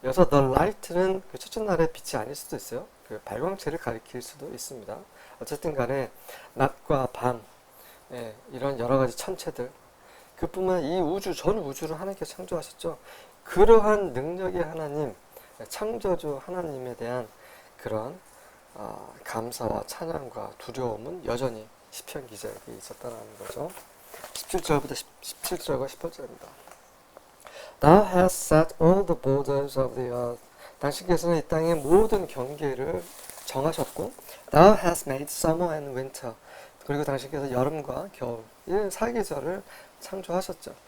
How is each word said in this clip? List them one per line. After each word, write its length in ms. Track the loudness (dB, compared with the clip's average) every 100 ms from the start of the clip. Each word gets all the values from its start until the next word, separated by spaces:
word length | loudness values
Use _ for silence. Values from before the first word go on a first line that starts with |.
여기서 260 | -2 6 6
the 160 | 8 6
light는 760 | 4 4 0 -4 2 2 2 -4
그 60 | -14
첫째 240 | -8 -6
날의 300 | 0 2 2
빛이 280 | 0 -6 -6
아닐 160 | -6 -10
수도 200 | -10 -10
있어요. 320 | -8 -10 -12 -20 -14
그 120 | -14
발광체를 540 | -10 -6 -4 -4 -6 -6
가리킬 440 | -6 -8 -10 -12
수도 260 | -12 -14 -14
있습니다. 500 | -12 -12 -12 -12 -14 -14 -20 -20 -16
어쨌든 340 | -10 -6 -6 -2
간에 340 | -2 -2 -4 -8 -20 -18 -16
낮과 560 | 0 0 0 -2 0 0
밤, 280 | -2 -2 -2 -8 -20 -20 -20 -20 -20 -16
예, 240 | -14 -12 -14 -16
이런 280 | -6 -4 -2
여러 180 | 2 2
가지 180 | 2 -2
천체들, 560 | -8 -6 -8 -6 -10 -10 -20 -20 -20 -20 -20 -8
그뿐만 460 | -8 -2 0 2
이 180 | 0 0
우주, 340 | 0 0 -4 -2
전 240 | 0 0
우주를 360 | -2 -6 -8 -6
하나님께 300 | -6 -6 -10
창조하셨죠. 720 | -10 -6 -6 -6 -8 -8 -8 -14 -20 -20 -20
그러한 720 | -8 6 10 10 8 4 2
능력의 500 | -2 -4 -4 -4 -2
하나님, 520 | -2 -4 -6 -4 -4 -6 -20 -20 -20 -18 -14
창조주 720 | -6 -6 -4 -2 -2 -2 -8
하나님에 520 | -8 -6 -6 -6 -8 -8
대한 320 | -4 -4 -6 -14 -20 -20 -20 -12
그런, 420 | -6 -4 -6 -12 -18 -20 -20 -20 -20
어, 400 | -14 -12 -12 -14 -16
감사와 600 | -8 -6 -6 -4 -2 -2 -4
찬양과 680 | -8 -6 -6 -8 -10 -12 -14
두려움은 680 | -14 -6 -4 -4 -8 -10 -4
여전히 420 | -2 -2 -4 -14 -20 -18
시편 360 | -18 -12 -14 -14
기자에게 460 | -14 -14 -14 -14 -16
있었다라는 600 | -16 -14 -12 -12 -16 -16
거죠. 300 | -12 -8 -10 -10 -20 -20 -20 -18 -12
십칠 280 | -12 -4 -4
절부터 340 | 2 0 0 -8
십, 120 | -10 -16
십칠 380 | -16 -10 -6 -6
절과 280 | -4 -4 -4
십팔 240 | -6 -12
절입니다. 360 | -10 -16 -16 -20 -20 -20 -20 -20 -20 -20 -20 -20 -20 -20 -18 -18 2
"Thou 260 | 10 10 8
hast 480 | 4 4 2 4
set 220 | 4 4 4
all 240 | 6 6 4
the 140 | 0
borders 600 | 2 2 2 0 0 -2
of 160 | -2 -2
the 140 | -6
earth." 320 | -4 -4 -6 -12 -20 -20 -6
당신께서는 580 | -4 -4 0 2 4 0
이 100 | 2
땅의 280 | 0 2 2
모든 520 | 6 10 10 10 2
경계를 760 | -6 -6 -2 -2 -2 -2 -4 -6 -16 -16 -14 -8
정하셨고, 680 | -2 0 0 -4 -4 -8 -8 -20 -20 2
"Thou 260 | 10 10 10
hast 320 | 4 0 -2
made 160 | -6 -6
summer 440 | -2 0 2 0
and 220 | -2 -6 -6
winter." 380 | -8 -10 -12 -14 -18 -20 -20 -20 -6
그리고 180 | -4
당신께서 480 | -2 -4 -4 -6 -4
여름과 580 | 0 0 -2 -6 -8 -8
겨울, 300 | -10 -8 -8 -12 -20 -2
이 220 | 0 0
사계절을 760 | -2 -2 0 -2 -4 -4 -6 -10 -20 -20 -20
창조하셨죠. 760 | -12 -10 -4 -4 -4 -10 -12 -18